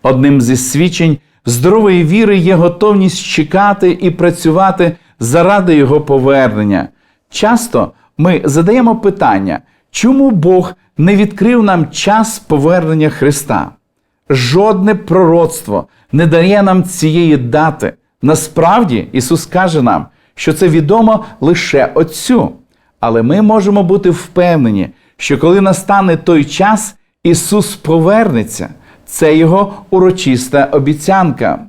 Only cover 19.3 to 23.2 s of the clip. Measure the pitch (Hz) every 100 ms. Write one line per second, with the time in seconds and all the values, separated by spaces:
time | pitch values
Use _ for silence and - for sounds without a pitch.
19.3 | 165 - 180 185 160 120 87 - _ _
20.3 | - - 156 185 160 147 220 220 214 -
21.3 | - 143 170 - 139 123 151 165 - -
22.3 | 247 85 - _ _ _ _ 117 113